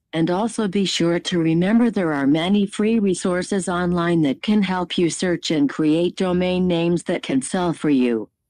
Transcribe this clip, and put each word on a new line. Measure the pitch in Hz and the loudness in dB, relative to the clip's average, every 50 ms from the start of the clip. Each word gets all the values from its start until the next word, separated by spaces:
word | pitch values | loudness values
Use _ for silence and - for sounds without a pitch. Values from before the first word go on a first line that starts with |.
| _ _ - | _ _ -4
And | 165 165 175 | -2 0 0
also | 180 190 226 220 - - 220 | 0 0 -2 -2 -2 -4 -4
be | 190 175 202 190 | -2 0 0 -2
sure | 175 - - 170 170 170 | -2 -2 0 0 0 0
to | 175 - - 185 170 | -2 -2 -2 -2 0
remember | 160 165 165 170 185 196 226 233 247 233 | 0 2 2 2 2 2 2 2 2 2
there | - 202 180 160 151 | 0 0 -2 -2 0
are | 139 139 | 0 2
many | 135 151 160 165 185 208 208 196 | 2 2 2 2 2 2 2 0
free | 196 - - 208 220 233 226 | 0 -2 -2 0 2 2 2
resources | 202 196 175 - - 190 180 180 175 - 208 190 175 | 2 0 0 0 -2 -2 -2 -2 -2 -2 -4 -4 -2
online | 190 175 175 180 175 175 170 170 175 175 170 | -2 -2 -2 0 0 0 0 0 2 2 2
that | 151 135 131 - - | 2 0 0 -2 0
can | 214 208 214 | 0 2 2
help | 190 190 185 180 180 - - | 2 0 -2 -4 -4 -4 -2
you | 185 175 156 | 0 0 0
search | - - 190 180 170 - - - | 0 -2 -2 -2 -2 -2 -2 -2
and | 165 151 143 | 0 0 0
create | 135 - - 156 151 156 165 175 180 - | 0 0 0 0 2 2 2 0 0 -2
domain | - 196 180 180 180 180 180 180 180 185 | -2 -2 0 0 0 0 0 0 0 0
names | 180 170 165 170 170 175 165 - | 0 0 0 0 0 0 -2 -2
that | - 175 - - | -4 -6 -4 -4
can | - 139 131 | -2 -2 -2
sell | 131 - - 185 180 170 147 | -2 -2 -2 -2 -2 -2 -2
for | - - 151 | -2 0 2
you. | 143 127 123 120 117 110 104 - _ _ _ | 2 2 2 2 0 -2 -4 -8 _ _ _